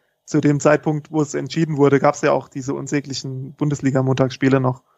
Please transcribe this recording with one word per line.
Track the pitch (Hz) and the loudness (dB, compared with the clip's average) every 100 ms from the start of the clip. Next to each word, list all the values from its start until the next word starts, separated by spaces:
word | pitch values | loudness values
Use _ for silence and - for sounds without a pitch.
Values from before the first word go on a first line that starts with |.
| _ _ | _ _
zu | - 151 | -4 0
dem | 143 147 | 2 2
Zeitpunkt, | 151 147 - 151 - | 2 2 0 -4 -4
wo | 156 | -4
es | 147 | -2
entschieden | 147 139 160 160 147 | -4 -6 -2 -2 2
wurde, | 143 139 | 4 4
gab's | 147 147 | 2 0
ja | 147 | 0
auch | 139 - | -2 -4
diese | 139 127 | -10 -8
unsäglichen | 143 135 147 139 131 139 131 135 | -8 -4 -6 -6 -10 -10 -10 -12
Bundesliga-Montagsspiele | - 147 143 139 135 131 131 135 - 139 139 | -6 -4 -2 0 0 2 2 0 0 2 2
noch. | 127 127 _ | 0 -4 _